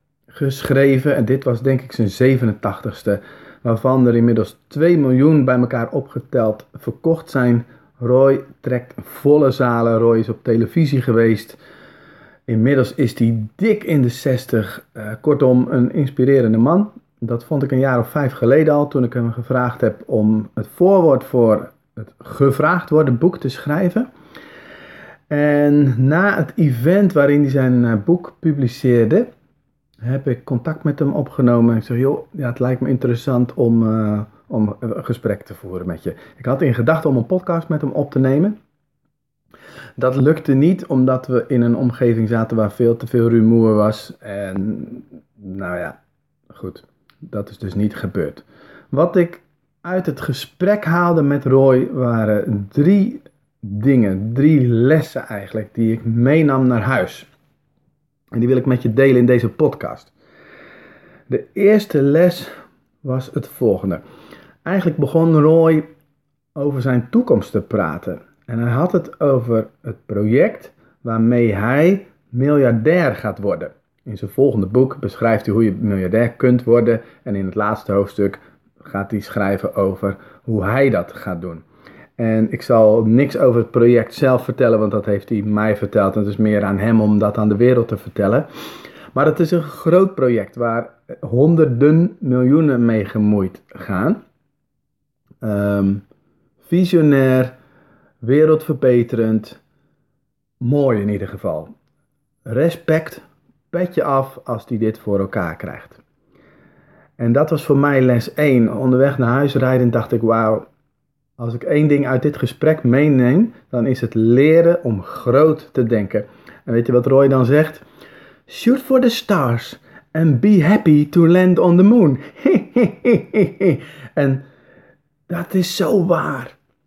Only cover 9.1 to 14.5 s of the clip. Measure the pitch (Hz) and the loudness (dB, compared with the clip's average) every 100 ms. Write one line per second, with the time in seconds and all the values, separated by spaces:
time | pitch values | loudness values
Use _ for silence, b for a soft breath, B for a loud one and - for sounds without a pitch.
9.1 | - 143 147 143 117 123 117 117 113 117 | -4 2 4 4 0 -2 0 0 2 2
10.1 | 113 110 107 - 113 117 - 151 135 123 | 2 -2 -6 -2 -2 0 0 0 0 0
11.1 | 113 117 107 - - B B B B B | 2 2 0 -4 -20 B B B B B
12.1 | B B B - 113 120 139 - - 123 | B B B -6 0 2 2 0 -2 -4
13.1 | - 117 113 107 - 220 214 - 151 120 | 0 -2 -2 -6 -4 -2 -2 0 0 0
14.1 | 117 147 127 - | -2 -4 -4 -2